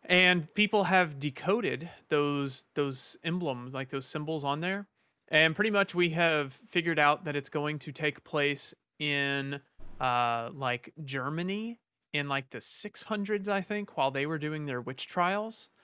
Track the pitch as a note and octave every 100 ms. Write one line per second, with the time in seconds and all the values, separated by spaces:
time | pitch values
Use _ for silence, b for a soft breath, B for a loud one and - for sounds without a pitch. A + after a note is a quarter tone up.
0 | - F3+ F3+ F3+ D3+ - G#3+ G#3 F3 F#3+
1 | E3+ C#3+ D3 C3 F3+ A3+ F3+ B2+ E3+ -
2 | _ D3 D3 C#3+ C#3 B2+ - - C#3+ C3
3 | - - E3+ F3+ D#3+ B2 B2 C3+ C3+ C#3
4 | - D#3 D3+ D#3+ C#3 D3 F3 G3+ G3 _
5 | _ _ _ D#3 D#3+ D#3+ G#3+ G3+ G3 F3
6 | F3 D#3+ E3+ D3+ C#3 - - F3+ E3+ D#3
7 | D3 D3+ D#3 C#3+ C#3 D3+ D3 D3+ D#3 C#3
8 | D3+ - - D3+ C#3+ C#3+ - - _ -
9 | D3 C#3+ C#3 C#3 C#3 C#3+ - - - -
10 | B2+ B2 A#2+ A#2 A#2 C3+ C3 B2 - -
11 | C#3 D3 D3 D#3+ F3+ G3+ A3+ A#3 _ _
12 | _ D3 C#3+ C#3 C3 A2+ - - G#3 -
13 | - G#3 G3+ G#3 G3 G3 F3+ G#3 G3+ -
14 | C3+ C#3 D3 D#3+ D3+ D3+ D3 B2 B2 C3+
15 | - F#3 F3 G3+ A3 A3+ - b